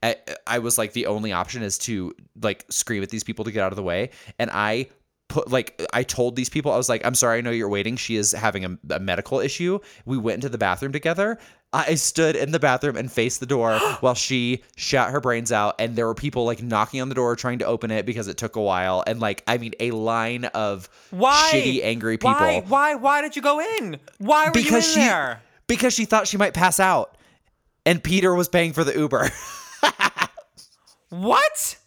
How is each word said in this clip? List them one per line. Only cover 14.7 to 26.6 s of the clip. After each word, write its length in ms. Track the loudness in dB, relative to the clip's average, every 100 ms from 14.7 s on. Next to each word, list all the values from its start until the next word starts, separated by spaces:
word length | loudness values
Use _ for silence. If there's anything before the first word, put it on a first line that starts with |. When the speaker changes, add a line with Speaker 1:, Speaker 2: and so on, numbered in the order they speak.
| -10
Speaker 1:
shat 340 | -2 2 2
her 100 | 0
brains 300 | 0 -2 0
out. 240 | 2 2 0
And 160 | -2 0
there 100 | -2
were 80 |
people, 300 | -2 -4 -2
like, 180 | 0 -2
knocking 380 | -2 0 0 -2
on 80 | -4
the 80 | 0
door, 180 | 0
trying 240 | 0 -2 -4
to 40 | -2
open 240 | -2 0
it 160 | -2 -2
because 220 | -4 -6
it 80 | -6
took 180 | -6
a 80 | -2
while. 400 | 0 2 2 0 -2
And, 100 | -2
like, 240 | -2 -4 -2
I 100 | -2
mean, 140 | -2 -4
a 100 | -4
line 540 | -2 -2 0 -2 -4
of 440 | -6 -2 -2 -4 -10 _ _
Speaker 2:
Why? 400 | 2 4 6 6
Speaker 1:
shitty, 280 | 4 2 0
angry 340 | 0 -2 -2 0
people. 140 | 2
Speaker 2:
Why? 260 | 4 4 2 2
Why? 260 | 2 4
Why 280 | 2 2 2
did 120 | 0
you 80 | -2
go 160 | 0 0 0 -4
in? 200 | -4 -8 -14 _
Why 260 | 2 4
were 60 | 6
Speaker 1:
Because 180 | 4 4 4 4
Speaker 2:
you 60 | 4
in 40 | 4
Speaker 1:
she, 20 |
Speaker 2:
there? 340 | 4 0 -4 _ _ _
Speaker 1:
because 260 | 0 2
she 100 | 0
thought 240 | 2 2 2
she 80 | 0
might 180 | 0
pass 240 | 4